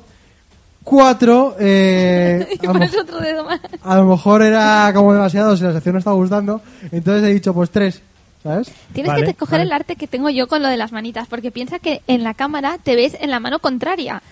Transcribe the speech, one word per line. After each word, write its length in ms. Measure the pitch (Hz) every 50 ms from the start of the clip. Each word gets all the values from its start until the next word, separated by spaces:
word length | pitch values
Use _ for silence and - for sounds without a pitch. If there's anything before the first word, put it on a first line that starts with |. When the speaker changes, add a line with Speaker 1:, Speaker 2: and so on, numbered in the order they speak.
| - _ _ _ _ _ _ _ _ _ _ _ _ _ _ _ _
Speaker 1:
cuatro, 720 | - 277 277 262 262 247 254 247 233 233 247 269 269 - 190
eh, 880 | 208 196 196 196 190 190 185 185 180 180 180 180 175 175 175 175 - - 403
Speaker 2:
<laughs> 60 | -
Y 40 | -
Speaker 1:
a 20 |
lo 60 | 180 185
Speaker 2:
pones 200 | 180 175 - -
Speaker 1:
mo-, 80 | 427
Speaker 2:
otro 180 | 359 320 339 330
dedo 240 | 330 311 320 311 311
más. 140 | - 359 311 - - - - -
Speaker 1:
a 120 | 185 190
lo 80 | 190 190
mejor 360 | 185 185 170 - 202 208 214 220
era 480 | 214 214 220 214 214 214 214 208 208 190
como 200 | 202 202 202 202
demasiado 420 | 202 202 190 175 202 214 214 202
si 60 | 175 180
la 100 | 180 160
sección 200 | 160 151 180 180
no 60 | 190
estaba 160 | 180 208 196
gustando, 460 | 190 185 185 202 208 202 202 214 220 - - - - - 156
entonces 320 | 165 170 165 180 202 208 208
he 60 | 208 202
dicho, 200 | 202 170 190 180
pues 160 | 175 175 165
tres, 320 | - 208 202 190 175 - _ _ _ _ _ _ _ _ -
¿sabes? 280 | 151 151 196 254 - - - - - -
Speaker 2:
Tienes 180 | - 285 -
Speaker 3:
Vale, 140 | 147 - -
Speaker 2:
que 80 | 381 349
te 40 |
coger 200 | - 311 - 311 320
Speaker 3:
vale. 40 | 359
Speaker 2:
el 80 | 370 302
arte 220 | 285 - - 349
que 120 | - 302
tengo 220 | - - 247 277 302
yo 180 | 277 254 254
con 140 | 247 320 311
lo 80 | 285 269
de 80 | 254
las 140 | 233 214 220
manitas, 360 | 233 214 220 233 226 - 240
porque 240 | - 240 233 214 247
piensa 280 | - 240 247 247 349 349
que 220 | - 339 285 - -
en 160 | - 254 240 233
la 100 | 220 214
cámara 440 | - 269 285 302 294 277 277 339 359
te 140 | - 285 247
ves 220 | 240 240 - - -
en 100 | - 285
la 80 | 262 240
mano 200 | 226 247 277 311
contraria. 640 | - 302 262 240 262 311 381 339 269 - - 190 - -